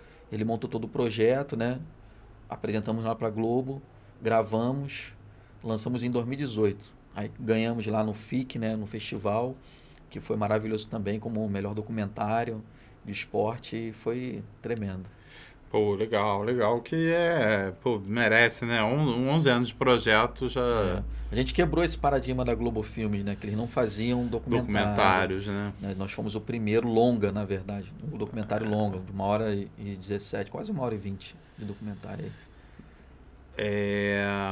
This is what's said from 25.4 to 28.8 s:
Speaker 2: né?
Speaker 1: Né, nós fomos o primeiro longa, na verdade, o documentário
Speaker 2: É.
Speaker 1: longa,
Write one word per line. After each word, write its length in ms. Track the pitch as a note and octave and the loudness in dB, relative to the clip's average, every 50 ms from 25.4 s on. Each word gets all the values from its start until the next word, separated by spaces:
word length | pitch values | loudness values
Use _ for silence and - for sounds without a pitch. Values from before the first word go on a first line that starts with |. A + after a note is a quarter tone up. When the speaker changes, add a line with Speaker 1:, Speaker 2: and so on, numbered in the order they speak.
| G2 | -4
Speaker 2:
né? 260 | G#2 G2 G2+ G#2 G2+ G2 G#2 | -4 -4 -2 -4 -4 -6 -6
Speaker 1:
Né, 140 | G#2 G2 F#2 | -6 -6 -4
nós 140 | F#2+ F#2+ F#2+ | -4 -6 -6
fomos 240 | - - G#2+ G#2+ G#2 | -4 -6 -6 -4 -4
o 60 | G#2+ | -6
primeiro 460 | - - A#2 A#2 A2 G#2 A2 A#2 A#2+ | -6 -4 -4 -2 0 2 2 2 2
longa, 440 | A#2+ A2 A2+ A#2+ B2 A#2+ A2 G#2 G2 | 4 4 6 6 6 4 4 2 0
na 120 | F#2+ G#2 G2+ | 0 -2 -2
verdade, 480 | F#2+ G2 F#2 F#2 G2+ G2+ G2+ F#2+ - - - A2 - | -2 -4 -4 -4 -6 -8 -8 -8 -10 -12 -10 -10 -8
o 60 | G#2 G#2 | -6 -6
documentário 480 | G#2+ - - A2 G2+ - G#2+ G#2+ A2 | -6 -4 -4 -6 -4 -2 -2 -2 0
Speaker 2:
É. 20 | G#2+ | 0
Speaker 1:
longa, 300 | G#2 G#2+ | 2 2